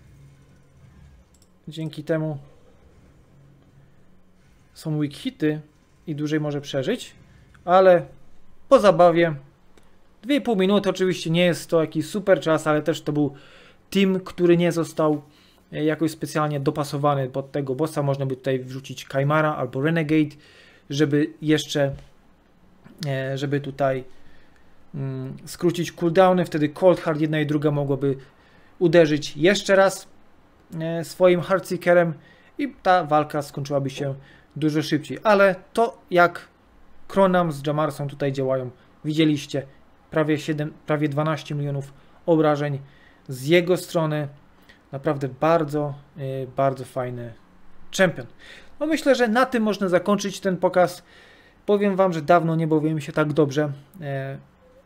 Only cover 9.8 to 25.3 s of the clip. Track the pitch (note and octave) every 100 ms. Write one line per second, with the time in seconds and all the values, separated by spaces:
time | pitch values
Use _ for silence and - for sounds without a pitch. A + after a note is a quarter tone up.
9.8 | - - _ _ A#3 C#4+ B3 G3 F#3+ G#3
10.8 | G3 F3+ F#3 - E3 E3+ F3+ D#3 - E3
11.8 | D#3 D#3 D3+ G#3 F#3 F#3 D#3+ D3+ D#3 D3+
12.8 | D3+ D3+ - D3 D3 C#3+ - - - _
13.8 | - G3 F#3+ F#3 F#3 - F3 E3+ F3 D#3+
14.8 | D3+ - D#3 D3 - _ _ _ - D3+
15.8 | D#3 D3+ D#3 - D3 D#3+ D3+ D3 C#3+ D#3
16.8 | C#3 C#3+ D3 C#3 C3 C#3 C3+ D3 C3+ C3
17.8 | D#3 D3+ C#3 C#3 C3+ B2+ C3+ C3 B2+ C3+
18.8 | C3+ B2+ - C#3 C#3+ D#3 D3+ D3 B2+ C3
19.8 | D3+ E3 D3 D#3 D3 - - - - _
20.8 | - C#3 D3+ D3 D#3 - D3+ D3+ - D3+
21.8 | C#3 C#3 - _ _ _ _ _ _ _
22.8 | - - C#3+ C3+ C3+ C3+ C#3+ C#3+ C#3 C#3
23.8 | C3+ C3 B2+ - - - - - - -
24.8 | - C#3+ C3+ C3 C3